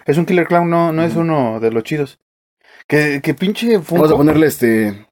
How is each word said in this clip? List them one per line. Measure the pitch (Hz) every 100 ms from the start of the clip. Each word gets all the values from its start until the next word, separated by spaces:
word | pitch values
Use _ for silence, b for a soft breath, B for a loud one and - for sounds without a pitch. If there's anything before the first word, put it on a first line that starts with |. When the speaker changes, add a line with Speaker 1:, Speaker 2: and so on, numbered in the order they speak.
| -
Speaker 1:
es | 147
un | 170
killer | 180 160
clown, | 175 170
no, | 170 170
no | 160
es | 165
Speaker 2:
Ujú. | 170
Speaker 1:
uno | 165 156 120 110
de | 113
los | 113
chidos. | - 151 139 - _ _ _ _ b b b
Que, | 147 151 143
que | 156
pinche | 139 185 208 233 214
Funko. | 151 165
Speaker 2:
Vamos | 156
a | 143
ponerle | 151 151 151
este | - 117 110 107 101 -